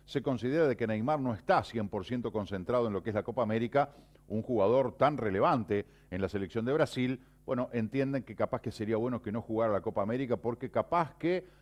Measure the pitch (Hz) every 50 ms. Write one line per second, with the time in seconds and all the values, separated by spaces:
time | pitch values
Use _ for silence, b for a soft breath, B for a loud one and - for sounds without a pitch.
0 | B - - 143 117 143 131 120 113 127 143 165 165 139 120 - 117 110 110 107
1 | 110 135 156 147 135 127 113 101 - - 190 160 110 - - 117 107 98 - 104
2 | 92 - 127 123 117 117 - 110 101 90 101 95 90 - 120 123 120 113 101 95
3 | - 110 101 104 95 - 104 131 117 107 110 113 117 117 - 139 147 147 B B
4 | B B B B B - 104 110 113 - 123 107 95 101 120 135 135 120 - -
5 | 131 143 151 127 117 104 95 98 127 175 160 123 107 - 104 101 101 b b b
6 | b b 90 92 95 90 101 101 98 90 - 113 110 123 139 160 151 - - 131
7 | 127 127 131 - b b b b _ - 131 123 127 - - 120 110 104 - 135
8 | 135 135 139 135 - - 107 - 110 101 - 120 - 113 - - 110 104 113 107
9 | 117 127 123 110 - 107 104 117 107 - 110 110 117 110 104 95 85 110 95 107
10 | 98 104 120 127 139 117 117 95 - 117 120 - - 120 - 113 107 - 160 175
11 | 165 127 - - - 165 180 180 180 B B B